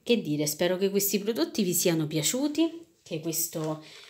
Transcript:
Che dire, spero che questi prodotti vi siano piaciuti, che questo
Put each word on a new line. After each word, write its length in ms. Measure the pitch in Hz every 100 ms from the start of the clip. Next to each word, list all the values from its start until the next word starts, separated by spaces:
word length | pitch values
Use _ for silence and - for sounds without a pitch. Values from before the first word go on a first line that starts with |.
Che 180 | - 233
dire, 280 | 160 147 151
spero 300 | - 180 180
che 120 | 196
questi 300 | 196 196 208
prodotti 420 | 196 233 330 -
vi 140 | 180 170
siano 320 | 185 165 151
piaciuti, 800 | 156 147 247 294 302 330 320 - _
che 160 | - 165
questo 640 | 165 156 - 170 156 156 - -